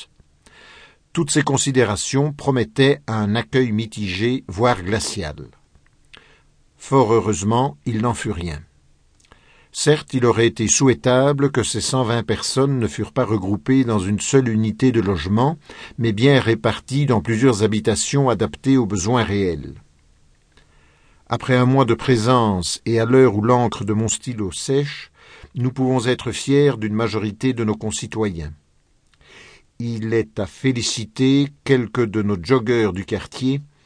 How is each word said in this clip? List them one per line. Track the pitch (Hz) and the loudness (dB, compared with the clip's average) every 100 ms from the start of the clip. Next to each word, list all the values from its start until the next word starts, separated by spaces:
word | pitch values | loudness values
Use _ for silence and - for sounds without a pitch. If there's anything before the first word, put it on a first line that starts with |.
| - _ _ _ _ - - - - _ _ | -20 _ _ _ _ -20 -20 -20 -20 _ _
toutes | - 151 | -4 -2
ces | 151 | 0
considérations | 147 135 139 127 107 101 - 135 151 | 0 -2 0 2 2 0 -2 -2 -2
promettaient | 143 139 131 110 123 135 143 - | -2 -2 0 -2 2 2 2 -2
un | 110 104 | -4 0
accueil | 110 113 135 123 | -2 0 0 0
mitigé, | 107 110 110 101 90 117 127 - | -2 -4 -6 -6 -2 -2 -2 -6
voire | 95 123 120 | 0 0 0
glacial. | 90 107 - - 78 71 60 _ _ _ _ _ _ - _ _ _ _ _ _ | -2 -4 -4 -8 -10 -10 -16 _ _ _ _ _ _ -20 _ _ _ _ _ _
Fort | - 139 110 | 0 2 4
heureusement, | 113 107 98 101 117 139 143 - | 4 2 -2 0 0 0 -4 -6
il | 110 | -2
n'en | 120 | -2
fut | 107 113 | -4 -6
rien. | 92 90 73 - _ _ _ _ _ _ _ _ _ _ | -6 -8 -10 -16 _ _ _ _ _ _ _ _ _ _
Certes, | - 151 151 - | -4 2 2 2
il | 131 120 | 0 2
aurait | 110 113 | 4 2
été | - 107 | 2 -2
souhaitable | - 135 113 127 127 139 143 139 | 2 2 2 2 4 2 2 0
que | 135 | 0
ces | 104 110 | -2 -4
cent | - 131 | -2 0
vingt | 117 117 | 0 -2
personnes | 110 104 - 131 139 131 | -2 -4 -2 0 0 0
ne | 110 | -2
furent | - 104 | -4 -6
pas | - 110 | -2 0
regroupées | 110 95 101 - 135 117 | 0 -2 -4 2 2 2
dans | 107 | 0
une | 92 104 | 0 -4
seule | - 139 123 | 2 2 2
unité | 110 110 107 131 | 0 -2 2 2
de | 117 | 2
logement, | 95 92 92 104 135 170 - - - - | 0 -2 0 0 0 -2 -12 -20 -16 -4
mais | 117 | -2
bien | 101 131 135 | 2 4 4
réparties | 110 113 117 107 - 131 143 | 2 0 0 -4 -4 -2 2
dans | 110 | 0
plusieurs | - 110 131 104 | 0 2 2 4
habitations | 107 107 113 104 - 139 135 | 0 0 0 -2 0 0 2
adaptées | 104 110 - 131 135 | 0 -2 -4 0 2
aux | 107 | 2
besoins | 98 95 123 | -2 0 0
réels. | 107 101 92 76 67 - _ _ _ _ _ _ _ _ _ _ _ _ _ _ - | 0 0 -2 -4 -10 -16 _ _ _ _ _ _ _ _ _ _ _ _ _ _ -8
Après | 117 - 127 | -6 0 2
un | 127 | 4
mois | 135 120 | 4 4
de | |
présence | 107 - 120 110 127 110 92 85 - - | 2 2 2 4 2 2 0 -4 -6 -2
et | 113 | 0
à | 117 | 4
l'heure | 131 127 104 | 6 6 4
où | |
l'encre | 110 123 117 - 104 | 2 2 2 -2 -2
de | |
mon | 107 110 | 0 -2
stylo | - - 110 95 | -4 -8 -8 -8
sèche, | - - 139 143 - - _ - - - | -8 -4 -2 -2 -8 -18 _ -20 -20 -14
nous | - 123 | -4 -4
pouvons | 123 131 131 117 | 0 0 0 0
être | 120 123 | -2 -4
fiers | 113 - 139 147 113 | -8 0 4 4 2
d'une | 107 | -4
majorité | 107 113 107 104 101 131 | -2 -2 -2 -4 -2 -2
de | 117 | -2
nos | 110 107 | -2 -2
concitoyens. | 110 107 110 113 107 82 76 76 _ _ _ _ _ _ _ - - - _ - | -6 -8 -8 -4 -4 -4 -12 -14 _ _ _ _ _ _ _ -20 -20 -20 _ -10
Il | 117 117 110 | -8 -6 -2
est | 113 107 - | -2 -2 -6
à | 95 | -8
féliciter | - 135 120 110 - 110 - 131 139 143 - | -2 -2 -2 -4 -6 -8 0 2 2 0 -4
quelques | - 131 113 123 113 | 0 0 0 -2 -2
de | 107 | 0
nos | 104 98 | -2 -2
joggeurs | 82 131 110 120 107 | 0 0 2 2 0
du | 90 95 | -2 -6
quartier | 101 - - 131 139 143 _ | -8 -8 -6 -4 -4 -8 _